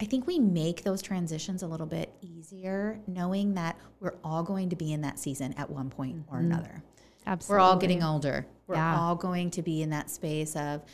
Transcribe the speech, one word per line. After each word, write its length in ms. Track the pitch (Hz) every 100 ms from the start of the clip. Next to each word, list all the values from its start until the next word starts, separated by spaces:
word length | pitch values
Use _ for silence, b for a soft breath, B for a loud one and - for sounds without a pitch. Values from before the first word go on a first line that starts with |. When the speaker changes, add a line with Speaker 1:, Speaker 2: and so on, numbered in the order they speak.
Speaker 1:
I 20 |
think 240 | 214 262 254
we 120 | 349
make 440 | 208 170 160 170
those 180 | 202 190
transitions 640 | - 185 165 160 202 185
a 40 | 170
little 180 | 160 156
bit 280 | 165 - -
easier, 800 | 180 165 160 190 185 196 208 214 202
knowing 460 | 180 180 196 202
that 240 | 190 165 - B -
we're 140 | 185 - 156
all 180 | 160
going 240 | 175 190 180
to 40 | 165
be 160 | 156
in 80 | 151
that 180 | 139 143
season 340 | 143 131 131
at 160 | - 143
one 200 | 143 135
point 360 | - 131 165 151
or 100 | 165
Speaker 2:
Mm-hmm. 120 | 170
Speaker 1:
another. 320 | 165 160 - - b b b -
Speaker 2:
Absolutely. 300 | 180 - 202
Speaker 1:
We're 100 | 185
all 120 | 180
getting 260 | 185 180
older. 420 | 160 151 143 - - - -
We're 80 | 160
Speaker 2:
Yeah. 240 | 160 170
Speaker 1:
all 160 | 170 170
going 360 | 185 180 175
to 100 | 170
be 200 | 165 156
in 80 | 156
that 180 | 151 -
space 460 | - 160 151 156 151
of 260 | 147 147 b